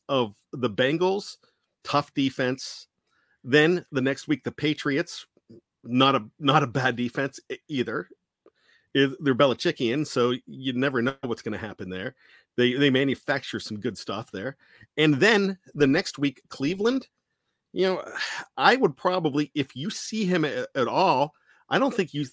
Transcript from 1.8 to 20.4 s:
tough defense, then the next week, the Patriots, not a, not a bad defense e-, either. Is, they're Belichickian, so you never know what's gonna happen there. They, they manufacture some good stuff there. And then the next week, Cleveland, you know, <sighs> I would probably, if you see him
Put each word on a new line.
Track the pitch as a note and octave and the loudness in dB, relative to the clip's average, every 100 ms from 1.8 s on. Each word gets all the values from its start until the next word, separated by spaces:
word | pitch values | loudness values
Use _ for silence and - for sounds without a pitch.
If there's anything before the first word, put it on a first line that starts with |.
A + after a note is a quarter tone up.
tough | - C#3+ C#3+ | -2 -2 -2
defense, | - C3+ - B2+ C3 - - - _ _ _ _ _ | -2 -2 0 -4 -4 -8 -16 -20 _ _ _ _ _
then | C3 C#3+ D#3 F3+ - | 2 4 4 2 -2
the | C#3 | -2
next | C3 C#3 - | -2 -2 -4
week, | C#3+ | -4
the | - | -4
Patriots, | - D3 D3 D3 C#3+ E3+ - - _ _ - _ _ | -4 -2 -2 -2 -2 -4 -8 -16 _ _ -20 _ _
not | A#2 B2 C3+ C3 | -2 4 4 4
a, | A2 - | 0 -4
not | C#3+ D3+ | 2 4
a | C3+ | 2
bad | B2+ B2+ A#2 | 0 0 0
defense | A#2+ - C3+ - - | -4 -4 -6 -6 -12
e-, | C3 - | -12 -6
either. | C#3 - A#2+ F3+ - _ _ _ _ _ _ _ | -4 -2 -4 -10 -18 _ _ _ _ _ _ _
Is, | C#3 C3+ C3+ | 2 2 2
they're | C#3+ | 0
Belichickian, | A#2+ C#3 A#2 F3 - A#2+ C#3 D3 | 4 4 2 -2 0 0 0 -2
so | C3 A#2+ B2+ - | 0 0 0 -8
you | C3+ C3 | -10 -6
never | B2 C#3 C3 | -2 0 0
know | A#2+ C3+ | -2 -2
what's | B2+ A2 | -6 -6
gonna | A2 G#2 | -6 -8
happen | G#2+ F#2+ F#2 | -8 -10 -10
there. | F2+ A2+ - _ _ _ - | -8 -8 -12 _ _ _ 0
They, | B2 | 2
they | B2 C#3+ | 4 2
manufacture | C3 C#3 A#2 - C#3 - A2+ | 4 2 -2 -4 -4 -4 -10
some | - G#2+ | -8 -8
good | A#2+ G2 | -8 -8
stuff | - G2+ A#2 | -8 -8 -8
there. | F#2+ A#2 - _ _ - - | -10 -10 -12 _ _ -10 2
And | D#3 | 4
then | C#3 G3 G#3+ G3 F#3+ _ | 4 4 4 2 -4 _
the | D3+ C#3 | 0 2
next | D3+ - - | 2 -2 -4
week, | C#3+ - - | -4 -4 -16
Cleveland, | - C#3 F#3+ A3 C4 - _ _ _ _ _ _ | -6 -4 0 0 -2 -6 _ _ _ _ _ _
you | - F#3 | -2 -2
know, | F3 - - - | -2 -6 -8 -8
<sighs> | - - - | -8 -10 0
I | D#3+ B3+ | 4 6
would | G#3 C3+ | 4 2
probably, | F3+ F3+ D#3 C#3+ D3+ | -2 0 0 0 -2
if | D3+ C3+ B2+ | -2 -4 -6
you | E3 | -8
see | - - G#3+ | -8 -6 -2
him | F#3 F3+ | 0 2